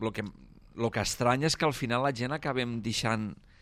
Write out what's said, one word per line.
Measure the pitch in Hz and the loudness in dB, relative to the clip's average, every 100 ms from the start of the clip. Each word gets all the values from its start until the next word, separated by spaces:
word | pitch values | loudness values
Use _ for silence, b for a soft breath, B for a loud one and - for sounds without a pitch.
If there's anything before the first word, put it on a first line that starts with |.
lo | 110 | -4
que, | 107 104 - - - - | -4 -8 -8 -20 -20 -16
lo | - 117 | -2 0
que | 113 | 2
estranya | 101 - 120 131 156 | -2 2 2 4 2
és | - | 2
que | 160 | 0
al | |
final | 135 123 120 | 0 0 0
la | 139 | 0
gent | 117 123 | 0 -2
acabem | 156 151 127 120 117 | -2 -2 -2 -2 -2
deixant, | 107 107 113 113 107 - - b | -2 0 0 0 -2 -6 -16 b